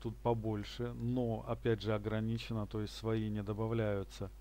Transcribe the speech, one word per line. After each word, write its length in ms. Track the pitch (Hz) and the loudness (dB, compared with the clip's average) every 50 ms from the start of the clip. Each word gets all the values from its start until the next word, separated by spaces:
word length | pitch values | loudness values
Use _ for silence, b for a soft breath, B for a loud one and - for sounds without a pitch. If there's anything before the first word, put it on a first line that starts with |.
| - | -6
тут 120 | 113 110 - | -6 -6 -2
побольше, 760 | - 120 120 113 107 110 107 104 104 - - - 120 120 120 | 2 2 2 2 2 0 0 0 -2 -4 -4 -4 -4 -4 -4
но 540 | 120 117 117 123 127 123 117 113 110 117 123 | -2 0 2 2 2 2 2 2 0 0 -2
опять 320 | 117 - - 120 113 101 | -2 0 2 2 2 4
же 140 | 98 107 107 | 2 2 0
ограничена, 720 | 107 101 107 107 110 110 113 113 113 - - 117 110 104 | 2 2 0 0 0 2 0 0 -2 -2 -2 -2 -2 -2
то 160 | - - 110 104 | -2 -2 -2 -2
есть 120 | 98 - | -2 -4
свои 360 | - - 113 110 113 110 107 | -4 0 2 2 2 2 2
не 120 | 104 107 101 | 0 0 0
добавляются. 880 | 98 107 101 110 110 117 113 110 107 101 98 95 - - - 98 95 - B | 0 0 0 0 0 2 2 4 4 2 2 0 -4 -6 -6 -6 -6 -8 B